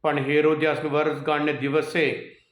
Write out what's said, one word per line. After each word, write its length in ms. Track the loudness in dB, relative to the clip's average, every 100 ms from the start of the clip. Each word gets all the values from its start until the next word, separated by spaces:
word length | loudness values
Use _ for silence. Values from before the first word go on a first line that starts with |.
પણ 160 | 0 0
હેરોદિયાસના 720 | 2 4 4 2 0 0 -2
વરસગાંઠને 600 | 0 0 -2 -2 0 0
દિવસે 840 | -2 0 0 0 0 0 -2 -10 -20 _